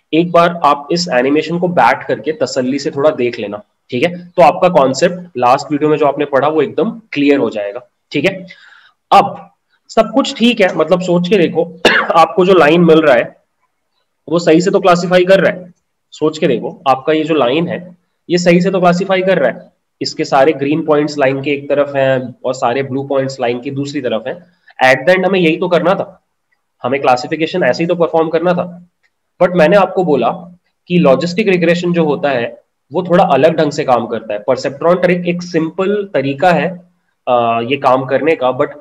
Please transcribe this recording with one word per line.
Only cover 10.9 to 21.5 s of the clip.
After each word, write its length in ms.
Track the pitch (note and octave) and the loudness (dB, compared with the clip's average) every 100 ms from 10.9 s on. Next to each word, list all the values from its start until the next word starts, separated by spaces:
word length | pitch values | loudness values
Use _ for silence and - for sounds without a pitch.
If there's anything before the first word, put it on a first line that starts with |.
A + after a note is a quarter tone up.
| F3+ | 0
सोच 280 | F3+ F3 F3 | 0 -2 2
के 80 | G#3 | 2
देखो, 440 | D#3+ D#3+ E3+ - - | 2 0 -4 -2 0
<clears throat> 300 | - - E3 | 0 2 2
आपको 300 | E3 - F3+ | 4 2 4
जो 80 | |
line 280 | F3+ D3 E3+ | 6 6 4
मिल 200 | E3+ D#3+ | 6 4
रहा 140 | D#3 A#2+ | 6 2
है, 200 | - - _ _ _ _ _ _ _ _ - | 0 -10 _ _ _ _ _ _ _ _ -6
वो 100 | E3+ | -2
सही 220 | E3+ D#3+ | 2 2
से 100 | F#3 | 4
तो 80 | F#3+ | 2
classify 460 | F#3 F3 F3 F3+ F3+ | 2 2 2 2 4
कर 140 | G3 | 4
रहा 120 | C#3 | 2
है। 220 | F#2 - _ _ _ _ | -2 -12 _ _ _ _
सोच 260 | - D#3 D#3 | -4 -4 -2
के 100 | D3+ | -2
देखो, 340 | A2+ C#3+ - C#3 | -2 -4 -4 0
आपका 260 | B2+ D#3 | 0 0
ये 100 | D#3 | -2
जो 100 | D3+ | 0
लाइन 340 | D#3 A#2+ D3 D#3 | 0 0 0 -2
है, 300 | A2 - - _ _ - | -6 -12 -20 _ _ -4
ये 80 | F3 | 0
सही 240 | F3 F3 | 4 2
से 100 | F#3+ | 2
तो 80 | F#3 | 2
classify 420 | F3 F3 F#3+ F#3+ | 2 0 0 -2
कर 180 | F#3+ F3 | 0 0
रहा 100 | B2+ | 0
है। 280 | - - _ _ - | -4 -16 _ _ -10
इसके 240 | C3+ - D3+ | -10 -6 -2
सारे 280 | C#3+ C#3+ | 2 2
green 320 | D3 C#3 D#3+ D#3 | 2 -2 -2 0
points 320 | D3 D3+ D3 | 0 0 0
line 240 | C3+ C#3 | -2 -2
के 100 | C#3+ | -4